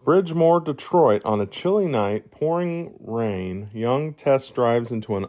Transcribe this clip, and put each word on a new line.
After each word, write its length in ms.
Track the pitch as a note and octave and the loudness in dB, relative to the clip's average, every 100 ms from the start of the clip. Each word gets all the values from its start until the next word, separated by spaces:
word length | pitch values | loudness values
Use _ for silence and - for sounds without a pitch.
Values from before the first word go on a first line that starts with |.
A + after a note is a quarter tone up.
Bridgemore, 580 | - F3 F3 D#3+ E3 E3+ | 4 2 2 2 4 4
Detroit. 600 | D#3+ C#3 - F3+ C#3+ G#2 | 0 -6 0 4 4 4
On 160 | - G#2+ | 0 -2
a 60 | G2+ | -2
chilly 400 | - F3 G#3 F#3 | -4 -2 0 0
night, 440 | B2 G2+ G#2+ - | 0 0 -2 -8
pouring 680 | _ D3+ E3+ F3 E3+ - - | _ -2 -2 -2 -6 -8 -14
rain, 720 | - A2+ A2+ F#2+ F#2 F#2 G#2 | -8 -4 -4 -4 -6 -8 -10
young 400 | A2 A#2 C3+ D#3 | -6 -2 -2 -4
Tess 380 | D3 - C3+ - | -4 0 0 0
drives 420 | - A#2+ A#2 A2+ | 0 2 2 -2
into 240 | A2+ G#2+ | -8 -4
an 80 | G2+ | -6